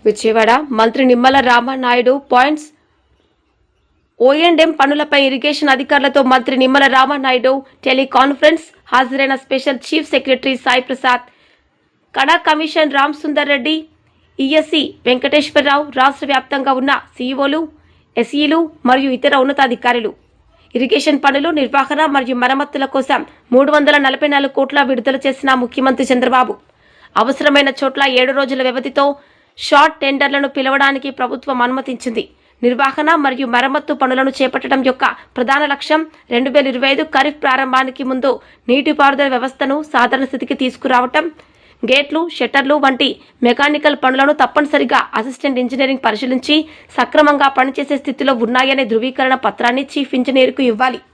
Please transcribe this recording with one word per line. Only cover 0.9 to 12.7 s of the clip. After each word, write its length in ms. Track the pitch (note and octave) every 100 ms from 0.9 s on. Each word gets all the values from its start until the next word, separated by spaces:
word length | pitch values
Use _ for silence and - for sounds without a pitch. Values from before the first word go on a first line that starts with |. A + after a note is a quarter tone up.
| A#3 C4
నిమ్మల 240 | B3 B3+ C4+ B3+
రామానాయుడు 640 | A#3+ A#3+ C4 B3+ B3 B3 C#4 C#4
పాయింట్స్ 340 | B3 C4+ D4+ - _ _ _ _ _ _ _ _ _ _ _ _ _ _ _ B3
ఓ 20 | D4 E4+
అండ్ 140 | D#4+
ఎం 80 | D#4+ D#4
పనులపై 400 | C#4 D4 D4 C#4+ C#4
ఇరిగేషన్ 440 | C4 D4 D4 D4
అధికారులతో 480 | C4 C#4 C#4+ C4+ C#4 C4
మంత్రి 240 | C4 A#3+ C4
నిమ్మల 240 | C4 C4+ C#4 B3+
రామానాయుడు 560 | C4 C#4+ C4 B3+ C4 C4+ C4 _ C4+
టెలికాన్ఫరెన్స్. 800 | C4 C4+ - C4+ C#4 D4+ E4 - _ _
హాజరైన 420 | B3 B3+ C4+ C4+ C4
స్పెషల్ 400 | - C4+ C4+ C#4 -
చీఫ్ 200 | D4+ D4+
సెక్రటరీ 400 | C#4 C4 B3+ C4+ B3+
సాయి 200 | C4 B3+ B3+
ప్రసాద్, 360 | C4 C4 B3 - _ _ _ _ _ _ _ _ -
కడా 180 | C4+ E4+ E4
కమిషన్ 480 | D4+ D#4